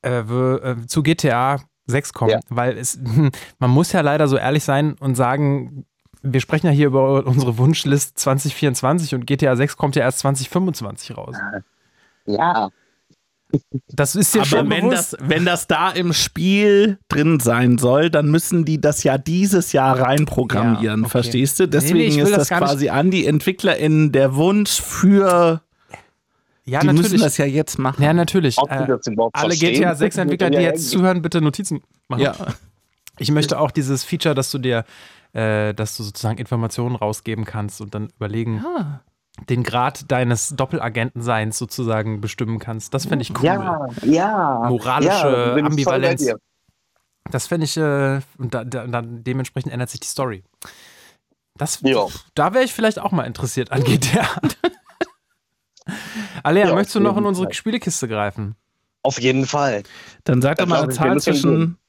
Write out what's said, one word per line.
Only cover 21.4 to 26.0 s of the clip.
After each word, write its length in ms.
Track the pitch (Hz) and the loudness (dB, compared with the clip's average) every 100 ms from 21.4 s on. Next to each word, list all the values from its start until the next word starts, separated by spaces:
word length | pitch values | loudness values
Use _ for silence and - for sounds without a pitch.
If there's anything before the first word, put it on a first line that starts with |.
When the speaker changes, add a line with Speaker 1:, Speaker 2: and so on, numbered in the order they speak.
| 139 - | 0 2
Speaker 3:
du? 40 | |
Speaker 1:
Nee, 40 | 185 | 2
nee, 40 | |
Speaker 3:
Deswegen 280 | 147 139 170 | 2 2 2
Speaker 1:
ich 160 | 151 147 | 4 4
will 60 | 170 | 4
Speaker 3:
ist 40 | |
Speaker 1:
das 60 | 202 | 4
Speaker 3:
das 80 | 139 | 2
Speaker 1:
gar 100 | 175 | 2
nicht 100 | 143 | 2
Speaker 3:
quasi 200 | 143 139 | 0 0
an 200 | 135 170 | 2 2
die 160 | 185 135 | 2 2
EntwicklerInnen 840 | 151 - 185 196 165 156 156 151 | 2 0 0 0 0 2 4 4
der 240 | 135 135 135 | 4 2 4
Wunsch 440 | 165 202 208 - | 2 2 0 -2
für, 840 | - - 180 196 196 175 170 165 _ _ _ - | -4 2 6 6 6 6 4 2 _ _ _ -20